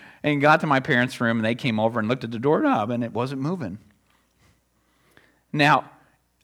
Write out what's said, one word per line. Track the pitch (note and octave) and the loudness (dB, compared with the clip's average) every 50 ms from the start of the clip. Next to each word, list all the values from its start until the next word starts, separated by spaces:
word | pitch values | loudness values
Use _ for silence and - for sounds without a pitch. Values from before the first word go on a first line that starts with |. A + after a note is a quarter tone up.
| - - - _ | -20 -20 -20 _
and | - D3 D3 C#3+ | -2 -2 0 2
got | C#3 D3 D#3 E3 | 4 4 4 4
to | - D#3 | 4 2
my | C#3 C3 | 0 0
parents' | C3 - D3 B2 B2 B2 - - | 2 2 2 2 2 0 -2 -2
room, | B2 A#2 A#2 A#2 | -2 0 0 0
and | A2 | 0
they | A2 A#2+ | -2 -2
came | A#2+ - C3+ A2 G#2+ | -2 -2 -2 -2 0
over | A2 A2+ A#2 A#2+ | 0 0 0 -2
and | G#2+ G#2+ | -2 -2
looked | B2+ C3 B2+ | -2 -4 -4
at | A2+ | -8
the | A#2 A2+ | -8 -4
doorknob, | A#2+ C#3+ D#3 F3 D4+ C#4+ C4 - G#2 A2 | 0 0 0 2 2 0 0 0 -2 -2
and | B2 A#2+ B2 | -4 -4 -4
it | A#2 A2 | -4 -4
wasn't | - A#2+ C3 C#3+ C3+ | -6 -6 -4 -6 -6
moving. | C3+ D3+ F#3 F#3 C#3+ F#2 F2+ G#2+ - - _ _ _ _ _ _ _ _ _ _ _ _ _ _ _ _ _ _ _ _ _ _ _ _ _ - _ _ _ _ _ _ - | -6 -6 -6 -6 -8 -10 -10 -12 -16 -20 _ _ _ _ _ _ _ _ _ _ _ _ _ _ _ _ _ _ _ _ _ _ _ _ _ -20 _ _ _ _ _ _ 0
Now, | D3+ C#3+ D3 D3+ B2 - - - _ _ _ _ _ _ _ _ _ | 2 4 6 6 4 2 -4 -20 _ _ _ _ _ _ _ _ _